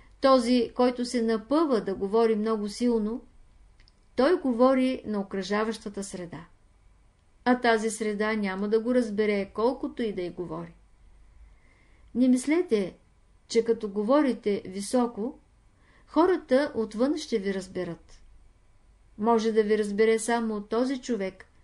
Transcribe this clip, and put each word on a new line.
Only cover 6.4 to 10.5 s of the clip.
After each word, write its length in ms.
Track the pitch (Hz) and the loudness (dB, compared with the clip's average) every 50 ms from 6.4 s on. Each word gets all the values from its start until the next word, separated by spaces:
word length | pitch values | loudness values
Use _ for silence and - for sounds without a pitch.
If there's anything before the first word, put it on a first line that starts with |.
| 170 - _ _ _ _ _ _ _ _ _ _ _ _ _ _ _ _ _ _ _ | -16 -20 _ _ _ _ _ _ _ _ _ _ _ _ _ _ _ _ _ _ _
А 160 | 247 254 247 | 0 0 2
тази 300 | 247 233 226 220 214 226 | 4 2 2 2 0 -2
среда 440 | 214 - 220 214 208 202 214 214 220 | -4 -4 -4 -4 -2 -2 -2 -2 -2
няма 340 | 214 202 190 190 190 202 208 | -2 -2 -4 -4 -4 -2 0
да 120 | 220 226 | 0 0
го 140 | 220 247 247 | 2 2 2
разбере, 560 | 247 240 214 202 208 214 208 208 202 190 190 - | 2 0 0 0 0 0 2 0 0 -2 -4 -4
колкото 480 | 208 220 254 269 - - 285 - - | -2 0 0 0 -2 -6 -8 -6 -4
и 100 | 240 214 | -4 -4
да 100 | 190 185 | -4 -4
й 80 | 180 170 | -6 -6
говори. 440 | 175 - 175 165 | -8 -10 -10 -8